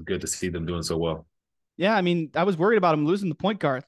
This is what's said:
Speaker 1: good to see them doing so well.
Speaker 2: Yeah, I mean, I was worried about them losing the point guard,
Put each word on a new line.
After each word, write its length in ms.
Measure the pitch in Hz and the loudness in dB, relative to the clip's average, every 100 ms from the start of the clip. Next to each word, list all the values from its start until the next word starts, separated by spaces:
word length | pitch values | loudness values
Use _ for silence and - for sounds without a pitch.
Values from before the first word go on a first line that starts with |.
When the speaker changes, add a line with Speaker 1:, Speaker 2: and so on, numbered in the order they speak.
| 85 | -6
Speaker 1:
good 160 | 92 | -4
to 60 | - | -4
see 220 | - 92 | -4 -4
them 160 | 85 82 | -4 -4
doing 160 | 87 | -4
so 160 | 80 82 | -2 -2
well. 300 | 82 80 - _ _ _ _ - | -2 -4 -10 _ _ _ _ -2
Speaker 2:
Yeah, 180 | 185 220 | 0 2
I 60 | |
mean, 300 | 175 175 156 151 | 2 0 0 0
I 80 | |
was 140 | 185 165 | 0 2
worried 200 | 190 226 | 4 4
about 140 | 180 | 4
them 140 | 156 147 | 4 2
losing 220 | 196 196 | 0 -2
the 80 | 147 | -2
point 240 | 190 214 | -2 0
guard, 240 | 151 127 | 0 -2